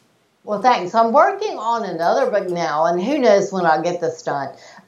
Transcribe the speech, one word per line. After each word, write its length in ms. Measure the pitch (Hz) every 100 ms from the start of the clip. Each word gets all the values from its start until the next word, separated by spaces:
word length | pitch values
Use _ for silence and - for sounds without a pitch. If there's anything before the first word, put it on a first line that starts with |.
| _ _ _ _
Well, 180 | - 208
thanks. 320 | 233 226 175
I'm 180 | 226 233
working 460 | 247 370 392 415 320
on 260 | 220 233
another 460 | 202 165 170 233 269
book 180 | 202 185
now, 360 | 175 165 147 165
and 160 | 175
who 160 | 202 294
knows 340 | 240 202 196
when 140 | 190 170
I'll 160 | 160
get 180 | 165 175
this 220 | 160 -
done. 280 | - 143 135 - - -